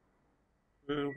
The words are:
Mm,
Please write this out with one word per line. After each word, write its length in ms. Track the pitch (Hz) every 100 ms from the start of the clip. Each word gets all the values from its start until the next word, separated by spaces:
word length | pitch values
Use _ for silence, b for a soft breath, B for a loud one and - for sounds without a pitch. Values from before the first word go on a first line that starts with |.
| _ _ _ _ _ _ _ _ 143
Mm, 220 | 147 143